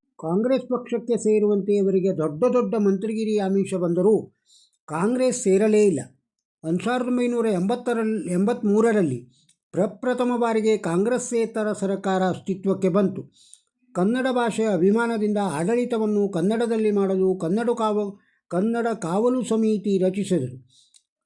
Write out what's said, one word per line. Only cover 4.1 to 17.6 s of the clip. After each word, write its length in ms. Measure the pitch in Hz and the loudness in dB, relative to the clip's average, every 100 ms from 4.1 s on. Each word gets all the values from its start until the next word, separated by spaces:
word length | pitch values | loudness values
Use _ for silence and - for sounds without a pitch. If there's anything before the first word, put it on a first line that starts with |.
| 196 - _ _ _ _ _ | 2 0 _ _ _ _ _
ಕಾಂಗ್ರೆಸ್ 580 | - 156 202 254 254 - | -10 -2 0 2 0 0
ಸೇರಲೇ 440 | 196 190 220 214 208 | 2 2 4 4 4
ಇಲ್ಲ. 140 | 143 - _ _ _ _ _ 160 175 | 2 -6 _ _ _ _ _ -4 -2
ಸಾವಿರದ 220 | 226 247 247 | -2 -2 -2
ಒಂಬೈನೂರ 400 | 247 247 240 226 | 0 0 0 0
ಎಂಬತ್ತರಲ್ಲಿ, 840 | 180 190 240 240 226 220 220 170 | 0 0 -2 -2 -2 -2 -2 -2
ಎಂಬತ್ಮೂರರಲ್ಲಿ 1000 | 180 202 240 208 208 226 214 165 120 - _ _ _ _ | 0 0 0 2 4 4 2 0 -2 -10 _ _ _ _
ಪ್ರಪ್ರಥಮ 600 | 160 196 185 254 247 247 240 | -4 -2 -2 -4 0 0 0
ಬಾರಿಗೆ 400 | 233 220 214 208 | 0 0 2 0
ಕಾಂಗ್ರೆಸ್ಸೇತರ 960 | 175 175 214 247 247 233 220 220 214 | 0 0 0 -2 -2 -2 -2 -2 -4
ಸರ್ಕಾರ 500 | 208 196 196 196 190 | -2 -2 -2 -2 0
ಅಸ್ತಿತ್ವಕ್ಕೆ 640 | 185 165 - 190 190 190 190 | 0 -2 -6 -4 -2 0 2
ಬಂತು. 440 | 185 190 - - _ _ _ _ _ _ | 2 0 -2 -12 _ _ _ _ _ _
ಕನ್ನಡ 340 | 175 190 254 262 | -2 0 0 0
ಭಾಷೆಯ 360 | 247 233 214 220 | 0 -2 0 0
ಅಭಿಮಾನದಿಂದ 680 | 185 185 220 233 226 208 208 | 2 2 2 0 0 0 0
ಆಡಳಿತವನ್ನು 840 | 196 147 175 240 247 226 214 208 202 | -2 -2 0 0 0 0 0 0 0
ಕನ್ನಡದಲ್ಲಿ 640 | 185 185 226 233 226 214 | 0 0 0 0 0 0
ಮಾಡಲು 460 | 202 196 190 190 185 | 2 0 2 0 0
ಕನ್ನಡ 340 | 160 208 | 0 0